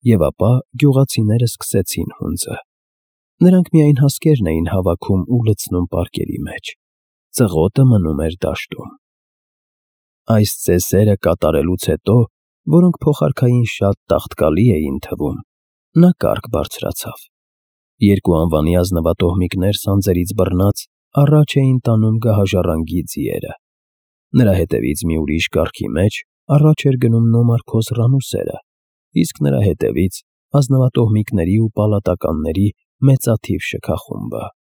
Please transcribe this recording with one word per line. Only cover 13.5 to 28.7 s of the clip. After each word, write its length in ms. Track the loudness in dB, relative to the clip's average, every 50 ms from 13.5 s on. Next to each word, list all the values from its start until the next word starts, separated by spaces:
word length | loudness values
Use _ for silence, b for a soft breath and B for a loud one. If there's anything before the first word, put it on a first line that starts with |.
| 2 2 0
շատ 300 | -2 -2 -2 0 0 0 _ _
տաղտկալի 600 | _ -2 -2 -2 -6 -4 -2 0 0 2 4 4
էին 280 | 4 2 2 -2 -4 -6 -8
թվում, 360 | -8 -10 -6 -6 -4 -6 -6 -8 -12 _ _ _ _ _ _ _ _ _ _
նա 140 | 4 4 4 4
կարգ 340 | _ -2 -2 -2 -4 -6 -6
բարձրացավ։ 760 | -4 -4 -4 -6 -10 -10 -8 -8 -8 -8 -12 -12 -14 -16 -20 _ _ _ _ _ _ _ _ _ _ _ _ _ _ _
Երկու 360 | 2 2 2 2 _ 0 2
անվանի 360 | 2 2 2 2 0 2 2 2
ազնվատոհմիկներ 1040 | 0 0 0 -2 -2 0 -2 0 _ 0 0 0 0 -2 -2 -2 -2 -2 -2 -2
սանձերից 560 | -4 -4 -2 -2 0 0 0 0 -2 -2 -4 -2
բռնած 480 | -2 -2 0 0 0 0 0 0 -4 -10 _ _ _ _ _ _
առաջ 380 | 0 2 4 4 2 2 2 0
էին 240 | 0 0 2 0 0
տանում 360 | _ 0 0 2 2 0 0
գահաժառանգի 880 | 0 0 0 2 2 0 0 0 0 0 0 -2 -2 -4 -4 -4 -6 -6
ձիերը։ 480 | -6 -8 -8 -6 -6 -6 -6 -8 -10 -14 _ _ _ _ _ _ _ _ _ _ _ _ _ _ _ 2
Նրա 200 | 4 4 4 4
հետևից 460 | 2 0 0 -2 -2 -2 -2 -4 -2
մի 140 | -2 -2 -2
ուրիշ 280 | -2 -2 -2 -2 -4 -4 -2
կարգի 380 | -2 -2 -2 -2 -4 -8 -8
մեջ 320 | -6 -2 0 0 0 0 -4 -16 _ _ _ _
առաջ 340 | 0 2 4 4 4 2 4
էր 160 | 2 0 2
գնում 320 | 2 2 2 2 2 2 2
Նոմարքոս 560 | 2 2 2 2 2 0 -2 -2 -2 -2 -2 -2
Ռանուսերը, 680 | -2 0 2 2 2 0 -2 -4 -6 -6 -6 -6 -10 -10 _ _